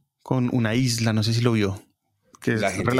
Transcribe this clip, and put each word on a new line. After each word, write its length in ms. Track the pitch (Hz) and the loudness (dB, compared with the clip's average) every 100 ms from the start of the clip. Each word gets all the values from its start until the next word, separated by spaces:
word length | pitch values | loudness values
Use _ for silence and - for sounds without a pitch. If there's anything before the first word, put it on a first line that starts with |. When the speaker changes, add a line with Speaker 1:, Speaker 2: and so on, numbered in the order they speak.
| _ _ | _ _
Speaker 1:
con 280 | - 131 123 | -4 -2 0
una 200 | 123 113 | 0 0
isla, 380 | 117 131 113 117 | 0 0 0 0
no 100 | 110 | 0
sé 120 | 107 | 0
si 80 | 117 | 2
lo 100 | 120 | 2
vio, 300 | 110 98 95 - _ _ _ _ - | 2 0 -2 -14 _ _ _ _ -8
que 140 | - | -4
Speaker 2:
La 140 | 113 101 | -2 -2
Speaker 1:
es 80 | 95 | -2
Speaker 2:
gente 60 | |
es 40 | |
muy 40 | 101 | -2